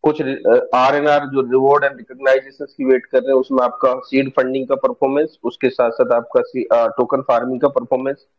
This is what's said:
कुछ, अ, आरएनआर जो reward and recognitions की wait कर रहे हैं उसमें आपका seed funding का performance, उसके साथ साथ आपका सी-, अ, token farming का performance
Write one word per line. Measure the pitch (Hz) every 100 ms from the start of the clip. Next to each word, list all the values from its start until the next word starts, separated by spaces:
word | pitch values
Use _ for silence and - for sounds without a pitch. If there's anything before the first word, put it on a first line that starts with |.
कुछ, | 151 151
अ, | 135 135 - 120 127 123
आरएनआर | 131 147 147 147 143
जो | 135
reward | 127 127 135 143 139
and | 131
recognitions | 110 127 135 131 131 - 143
की | - 131
wait | 127 -
कर | 131
रहे | 127
हैं | 135
उसमें | 131 131
आपका | 123 - 131 127 -
seed | 135 135
funding | 127 127 135 131
का | 135
performance, | 135 123 135 139 156 _
उसके | 131 120 131
साथ | - 120
साथ | - 120
आपका | 120 117 127
सी-, | 120 131 113
अ, | 117 113 113
token | 120 139
farming | 131 120 123 127
का | 143
performance | - 120 131 135 139 _